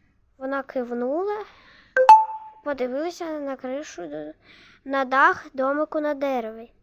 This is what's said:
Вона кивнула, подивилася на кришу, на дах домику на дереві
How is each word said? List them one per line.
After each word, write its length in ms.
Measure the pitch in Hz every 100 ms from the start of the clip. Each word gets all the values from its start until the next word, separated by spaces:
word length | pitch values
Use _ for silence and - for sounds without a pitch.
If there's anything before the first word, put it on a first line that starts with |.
| _ _ _ -
Вона 240 | 262 277
кивнула, 840 | 262 262 240 240 247 302 403 415 392 - - - _ 523 523 880 - - - -
подивилася 600 | 294 277 254 262 339 339
на 320 | 339 302 277 262
кришу, 760 | 254 269 311 - 339 302 302 - - - - -
на 200 | 269 269
дах 420 | 262 262 320 370 302
домику 480 | 262 262 294 302 311
на 140 | 302
дереві 580 | 277 277 262 220 226 233 _